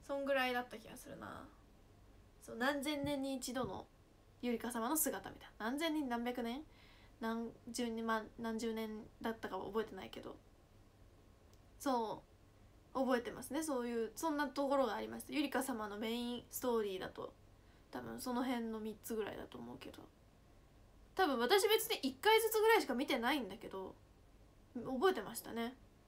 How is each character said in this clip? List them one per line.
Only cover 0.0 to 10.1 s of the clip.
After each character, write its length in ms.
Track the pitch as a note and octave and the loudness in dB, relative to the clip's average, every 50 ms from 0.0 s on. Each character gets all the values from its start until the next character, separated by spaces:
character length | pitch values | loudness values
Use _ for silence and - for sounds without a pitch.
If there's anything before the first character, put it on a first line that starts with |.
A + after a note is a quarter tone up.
| - | -6
そ 140 | - C#4+ C#4 | -4 -4 -2
ん 80 | C#4 | 0
ぐ 80 | C4+ C#4 | 2 2
ら 140 | C#4 B3+ B3+ | 4 4 2
い 60 | B3 | 2
だ 60 | B3 | -2
っ 80 | B3 B3 | -2 -4
た 100 | - - | -10 -14
気 120 | A3 - | -12 -14
が 80 | - - | -16 -16
す 100 | - - | -14 -14
る 100 | - - | -14 -12
な。 280 | A2+ G2+ - - - - - - - - - - - - - - - - - - - - - - | -10 -10 -10 -12 -14 -16 -18 -20 -20 -20 -20 -20 -20 -20 -20 -20 -20 -20 -20 -20 -20 -20 -20 -20
そ 120 | - - A#3 | -14 -12 -4
う、 40 | A3+ | 0
何 260 | A#3+ C4+ D4 C#4+ C4 | 2 2 2 0 -2
千 220 | D4 D4+ C#4+ C#4 | -2 -2 0 0
年 160 | C#4+ D4 C#4 | 0 0 0
に 140 | C4+ C#4 C4+ | -2 -2 -4
一 180 | B3+ B3 - A#3 | -4 -4 -4 -4
度 100 | C4 B3 | -4 -4
の 240 | G3+ F#3 - - - - - - - - - - - - - | -4 -6 -8 -10 -12 -18 -20 -20 -20 -20 -20 -20 -20 -16 -6
ゆ 100 | - B3 | -2 -2
り 80 | A#3+ A3+ | -2 0
か 100 | - A3+ | -2 -4
様 200 | - A#3+ A3 A#3+ | -2 -2 0 0
の 80 | D#4 D4+ | 2 2
姿 320 | - C4+ - F#3+ - - | 2 0 0 -2 -6 -8
み 80 | - - | -12 -12
た 80 | - | -16
い 40 | - - - | -18 -12 -6
な。 100 | - A3+ | -4 -4
何 120 | B3+ D4 | -2 0
千 140 | E4 E4 D4+ | 0 0 0
人、 160 | D#4 D4 C4 | 0 0 0
何 160 | A#3+ A#3 A#3+ | -2 -2 -2
百 180 | B3 B3 B3 A#3+ | -2 -2 -2 -2
年？ 220 | A#3 A#3 C#4 D#4 - - - - - - - - - - - | -4 -4 -6 -8 -12 -18 -20 -20 -20 -20 -20 -20 -20 -14 -6
何 280 | A#3+ A3+ A3+ A3+ A#3 A3+ - - - - | -4 -2 -2 -2 -4 -6 -8 -12 -14 -10
十 180 | A#3 - A#3+ A#3+ | -4 -2 -2 -2
年、 180 | A3+ A3+ A3+ | -2 -2 0
ま、 180 | A3+ A3 A3 G#3+ G#3+ - - | 0 0 0 0 -4 -10 -6
何 220 | A#3 A3+ A3+ A3 | -4 -4 -2 -2
十 140 | A#3 A3+ A3 | -2 -2 -2
年 320 | A3 A3 A3 G#3+ G#3+ G#3+ - - - | -2 -4 -4 -6 -10 -12 -14 -16 -6
だ 80 | - A#3+ | -4 -4
っ 100 | A3 A3+ | -4 -4
た 80 | - G#3 | -6 -6
か 100 | F3+ F#3 | -6 -6
は 80 | - - | -6 -2
覚 160 | G3 A3 G#3+ | -2 -2 -2
え 20 | |
て 100 | - - | -2 -6
な 80 | F#3+ - | -10 -10
い 60 | |
け 100 | A3+ | -10